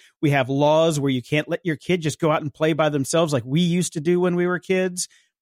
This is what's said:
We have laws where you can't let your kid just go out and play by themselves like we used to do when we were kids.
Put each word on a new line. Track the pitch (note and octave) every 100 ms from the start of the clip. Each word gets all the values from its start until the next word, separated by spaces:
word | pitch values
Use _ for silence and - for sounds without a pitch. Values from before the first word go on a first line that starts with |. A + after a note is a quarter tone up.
| - _
We | D3+
have | C#3 B2
laws | C#3 D3 D#3 E3 D3
where | C#3
you | C3
can't | A#2+ D3+ D3
let | E3
your | F3+ D#3
kid | - F3+
just | D#3 -
go | E3
out | D#3
and | D3+
play | - D#3
by | D#3 D#3
themselves | D3 C3+ E3 E3
like | C#3+
we | A#2 C#3+
used | F3+ F3 F3
to | -
do | D3 F3
when | F3+
we | F3 F3
were | F3
kids. | - F#3 F#3 F3+ - _ _ _